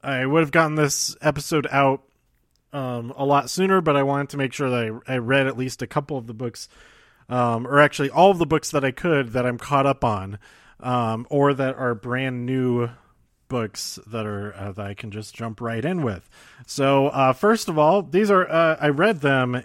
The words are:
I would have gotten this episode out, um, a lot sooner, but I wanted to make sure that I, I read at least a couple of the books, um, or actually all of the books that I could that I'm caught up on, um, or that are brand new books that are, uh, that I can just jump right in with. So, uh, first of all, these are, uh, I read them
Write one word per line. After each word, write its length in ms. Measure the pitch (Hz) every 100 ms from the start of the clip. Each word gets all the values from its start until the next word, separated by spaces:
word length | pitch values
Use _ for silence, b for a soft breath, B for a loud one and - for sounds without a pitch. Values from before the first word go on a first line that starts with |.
I 200 | 139 131
would 140 | 131 160
have 140 | 156
gotten 240 | 165 156 151
this 400 | 143 - - -
episode 460 | 143 143 - 160 139
out, 320 | 139 139 135 _ _ _ _ _ _ _
um, 400 | 143 127 120 117 135
a 80 |
lot 260 | 139 143 135
sooner, 300 | - 190 190
but 160 | 160 143
I 80 |
wanted 240 | 139 139 139
to 80 | 143
make 160 | 135
sure 180 | - 135
that 320 | 123 113 113 -
I, 60 |
I 40 | 131
read 300 | 117 135 135
at 100 | 120
least 240 | 127 -
a 60 | 123
couple 280 | 151 139 139
of 120 | 117
the 40 |
books, 360 | 110 123 - - b b b b b b
um, 380 | 123 120 113 123
or 140 | 143
actually 280 | 147 - 139
all 220 | 143 190
of 80 | 180
the 80 | 156
books 240 | 156 -
that 140 | 151
I 80 | 135
could 400 | 127 180 147 123
that 120 | 123
I'm 140 | 123 123
caught 260 | - 143
up 200 | 139 135
on, 340 | 127 104 95 101 b b b b
um, 480 | 127 123 117 113 120
or 240 | 143 143
that 220 | 135 131
are 220 | 131 127 113
brand 500 | 120 123 131 123 120
new 440 | 131 127 120 117 120 b b _ _ -
books 500 | 127 110 - - - 107
that 200 | 113 107
are, 280 | 101 104
uh, 180 | 101 101
that 120 | 98 101
I 80 |
can 160 | 101 113
just 240 | 104 107
jump 260 | - 117 110
right 240 | 120 113
in 180 | 143 185
with. 280 | 127 95 _ B B B -
So, 400 | - 135 139 139
uh, 240 | 135 131
first 360 | 127 208 226 -
of 120 | 156
all, 220 | 151 196
these 280 | 147 175 208
are, 180 | 190 180
uh, 280 | 160 165 160
I 120 | 147
read 320 | 143 208 175
them 380 | 139 135 123 123